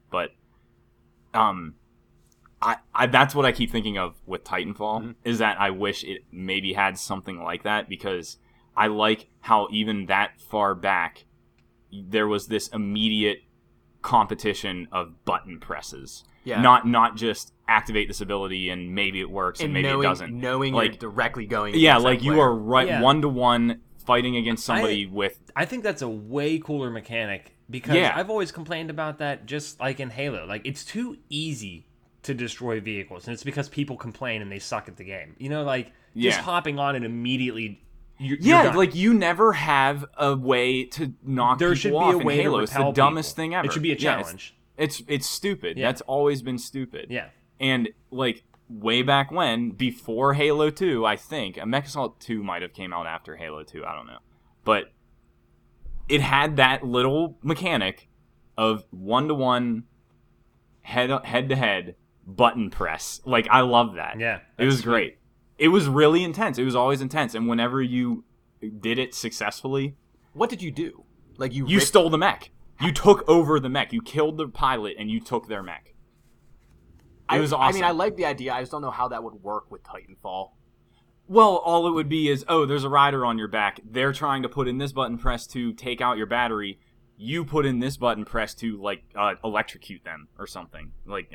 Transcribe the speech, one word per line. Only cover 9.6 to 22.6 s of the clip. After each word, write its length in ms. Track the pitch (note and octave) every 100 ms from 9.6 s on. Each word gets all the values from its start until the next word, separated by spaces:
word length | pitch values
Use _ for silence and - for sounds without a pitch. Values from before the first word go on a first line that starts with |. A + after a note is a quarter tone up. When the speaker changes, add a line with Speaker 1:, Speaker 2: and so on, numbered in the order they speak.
| G2+
Speaker 1:
even 360 | G#2+ G#2+ G#2+ F#2+
that 340 | G2 G#2 -
far 320 | - A2 G2+
back, 520 | F#2+ F#2+ F#2+ E2 - _ _ _ _ _ _ _
there 360 | G2+ F#2 G#2+ G#2+
was 200 | G#2 G2+
this 220 | G#2+ -
immediate 720 | A2 G2+ G#2+ A2 G#2+ G#2 G2 _ _ _ _ _ _
competition 840 | - A#2+ G#2 G#2+ G#2+ G2 G2+ F#2 E2+
of 320 | F#2 E2+ E2 -
button 340 | F2+ - E2+
presses. 640 | - D2+ - C2+ C2+ - - _
Speaker 2:
Yeah. 180 | B2+ A2
Speaker 1:
Not, 240 | B2 B2 A#2
not 280 | A#2+ A#2 G#2+
just 380 | A#2 G2+ - _ -
activate 400 | A2 - G#2+ G#2
this 100 | G2
ability 500 | G2 G2+ G2 F#2 F#2
and 240 | F2+ F2
maybe 280 | F#2 G2+ F#2+
it 80 | F2+
works 320 | F#2+ F#2 -
and 60 | D#3
Speaker 2:
And 60 |
Speaker 1:
maybe 140 | C#3+ C#3
Speaker 2:
knowing, 140 | C3+ C#3
Speaker 1:
it 40 |
doesn't. 300 | - F2+ A#2+
Speaker 2:
knowing 320 | B2+ C3 C3+
Speaker 1:
Like, 180 | B2 G#2+ G#2
Speaker 2:
you're 100 | A2+
directly 340 | G#2 A#2 A#2+ G#2+
going 280 | A2+ G#2 D#3+
Speaker 1:
yeah, 160 | D#3
Speaker 2:
against 120 | B2+
that 60 | B2
Speaker 1:
like, 140 | B2
you 80 | C3
Speaker 2:
player. 100 | D3+
Speaker 1:
are 120 | C3+
right 320 | A#2